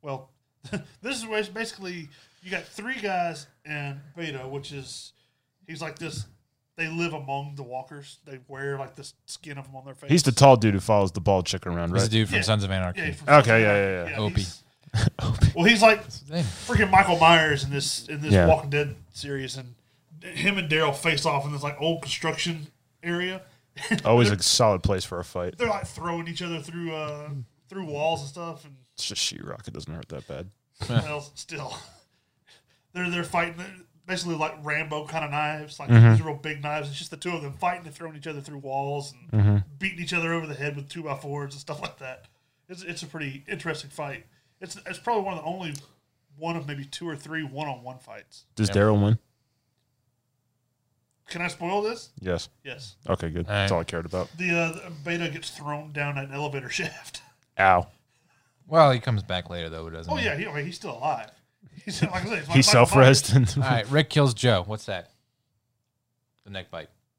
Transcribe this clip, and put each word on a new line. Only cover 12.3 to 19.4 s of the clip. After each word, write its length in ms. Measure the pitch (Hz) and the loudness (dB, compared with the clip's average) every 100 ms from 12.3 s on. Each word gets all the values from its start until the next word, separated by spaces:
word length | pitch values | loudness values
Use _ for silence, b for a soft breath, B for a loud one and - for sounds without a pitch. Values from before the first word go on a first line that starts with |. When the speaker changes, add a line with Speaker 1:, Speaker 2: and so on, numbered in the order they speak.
| 98 | 0
Speaker 1:
Yeah. 40 | |
Speaker 3:
Sons 220 | 92 107 | 0 0
of 80 | 98 | 0
Anarchy. 280 | 95 90 87 | -2 -2 -4
Speaker 1:
Yeah, 60 | 156 | -6
he's 80 | 85 | -6
from 140 | 143 147 | 8 8
Speaker 2:
Okay, 0 | |
Speaker 1:
Sons 120 | 131 | 10
of 120 | 113 | 6
Speaker 2:
yeah, 60 | 110 | 8
Speaker 1:
Anarchy. 220 | 101 98 | 6 2
Speaker 2:
yeah, 100 | 92 | 0
yeah. 60 | 87 | -4
Speaker 1:
Yeah, 60 | 127 107 | -2 0
Speaker 3:
Opie. 80 | 92 | 0
Speaker 1:
he's 220 | 92 - _ _ - 110 | -2 -8 _ _ -4 0
Speaker 2:
<laughs> 240 | - - | 0 0
Opie. 280 | - - - - | -4 4 4 6
Speaker 1:
Well, 100 | 170 | 6
he's 160 | 226 | 8
like 200 | 220 214 | 8 6
Speaker 3:
That's 160 | - - | 0 -16
his 80 | - | -8
name. 140 | 160 | -4
Speaker 1:
freaking 460 | 127 - - 233 202 | -4 -6 -2 2 6
Michael 260 | 190 190 165 | 6 6 8
Myers 460 | 165 165 156 143 | 10 8 6 2
in 60 | 139 | -2
this, 380 | 139 135 - - | -4 -4 -6 -8
in 140 | 147 | -8
this 120 | 151 | 4
Speaker 2:
Yeah. 140 | 98 85 | 6 8
Speaker 1:
Walking 220 | - 143 | 6 2
Dead 260 | 147 147 104 - | -2 -2 -6 -16
series, 440 | - 143 139 | -14 -8 -8